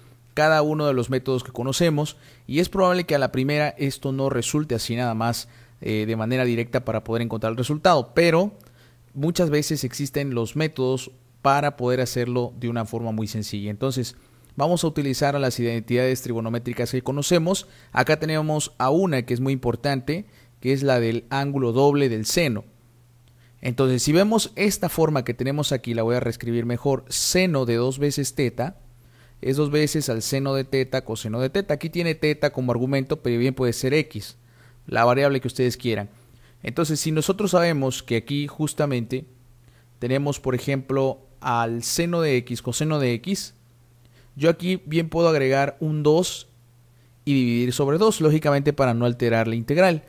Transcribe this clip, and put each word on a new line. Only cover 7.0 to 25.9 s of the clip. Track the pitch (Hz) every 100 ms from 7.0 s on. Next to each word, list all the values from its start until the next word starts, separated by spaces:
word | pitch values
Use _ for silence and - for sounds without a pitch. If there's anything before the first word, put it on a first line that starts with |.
poder | - 113
encontrar | 120 113 110
el | 113
resultado, | 123 151 185 156 - -
pero | 170 160 208 - - - - _ _
muchas | 139 156 175 170
veces | 147 143 151
existen | 127 - 139 147 143
los | 120 110 147
métodos | 156 143 127 131 - - _ _
para | 139 143 143 -
poder | 123 127
hacerlo | 120 123 120 123 120 120
de | 120
una | 117 110
forma | 113 117
muy | 110 107
sencilla. | 110 101 104 104
Entonces, | 104 135 127 120 - - _ - -
vamos | 147 175
a | 165
utilizar | 151 139 127 143 143
a |
las | 135 123
identidades | 117 117 110 120 131 127
trigonométricas | 123 113 113 117 120 117 120
que | 127
conocemos. | 127 139 143 175 165 196 - - -
Acá | - 131 156
tenemos | 156 156 156 151 - -
a | 131
una | 160 190 135
que | 123
es | 123
muy | 135
importante, | 135 123 113 143 135 127 165 214 - - _
que | 127
es | 135
la | 139 123
del | 113 117 -
ángulo | 135 139 139 120
doble | 117 143 143 139
del | 110 107
seno. | 180 160 104 - _ _ _ _ _ _ _ _ _
Entonces, | 131 120 131 127
si | 147
vemos | 160 208 220 - -
esta | 202 - 180
forma | - 156 143 123
que |
tenemos | 120 127 147 143
aquí, | 135 120